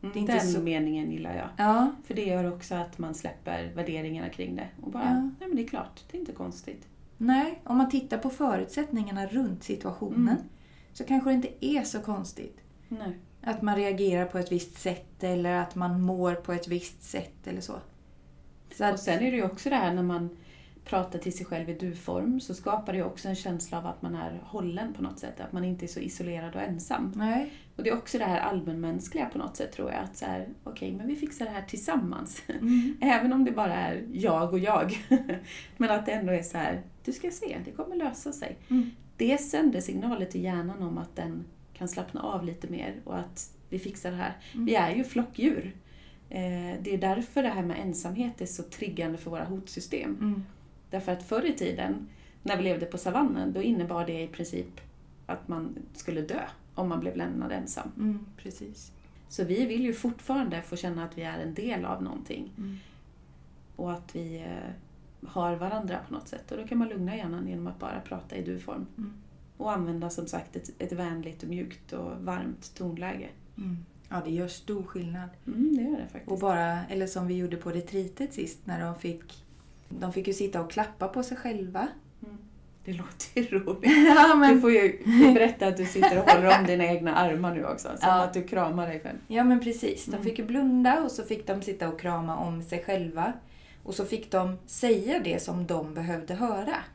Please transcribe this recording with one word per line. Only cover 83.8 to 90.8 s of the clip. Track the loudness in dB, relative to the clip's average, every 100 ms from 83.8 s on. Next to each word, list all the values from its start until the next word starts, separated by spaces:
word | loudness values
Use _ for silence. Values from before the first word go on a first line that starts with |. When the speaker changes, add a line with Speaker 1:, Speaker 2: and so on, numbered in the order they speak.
| 8
Speaker 2:
<laughs> | 10 12 12
Ja, | 12
men | 12 12
Speaker 1:
Du | 12
får | 10
ju | 8 8 4 6 12 12
berätta | 12 8 6 2
att | 2
du | 0
sitter | 6 6 8
och | 8
håller | 10 10 8
om | 8
dina | 4
egna | 4 4 4
armar | 4 4 4 2
nu | 0 -2
också. | -4 -6
Som | 2 6
Speaker 2:
Ja. | 6
Speaker 1:
att | 4
du | 0
kramar | -2 0 0 0 -2
dig | -4
själv. | -8 -12 -4
Speaker 2:
Ja, | 4
men | 8 6
precis. | 4 -2 -2 -2
De | -4
Speaker 1:
Mm. | -2
Speaker 2:
fick | -2 -2
ju | -2
blunda | 2 4 6